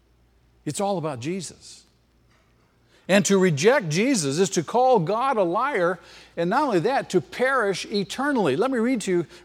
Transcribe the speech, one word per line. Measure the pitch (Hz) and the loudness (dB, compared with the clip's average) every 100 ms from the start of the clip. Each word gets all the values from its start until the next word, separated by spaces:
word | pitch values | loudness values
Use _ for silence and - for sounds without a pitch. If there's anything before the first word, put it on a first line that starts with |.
| _ _ _ _ _ _ | _ _ _ _ _ _
It's | - 147 | -10 -4
all | 202 196 | -4 -4
about | 156 131 | -6 -8
Jesus. | 123 190 147 - - - _ _ _ _ _ _ _ _ _ _ _ _ - | -8 -8 -10 -16 -20 -20 _ _ _ _ _ _ _ _ _ _ _ _ 0
And | 190 180 | 2 4
to | 196 | 4
reject | 185 143 180 285 175 | 4 4 4 4 2
Jesus | 151 240 262 143 143 | 0 0 0 0 0
is | 190 | 0
to | - | 0
call | 156 226 254 247 | -2 2 4 4
God | 160 214 269 240 | 2 0 0 0
a | |
liar, | 180 185 262 277 175 180 - - - - | 0 0 -2 0 -2 -2 -10 -20 -14 -6
and | 170 | -2
not | 233 | 0
only | 302 196 | 0 0
that, | 170 269 175 | 0 0 0
to | 190 | -2
perish | - - 254 269 202 180 - | -2 -2 0 2 0 -2 -4
eternally. | 208 190 - 277 269 175 | -4 -4 -4 -2 0 2
Let | 135 247 | 2 0
me | 254 | 0
read | 226 262 | 0 -2
to | 196 | 0
you | 175 165 - | -2 -2 -8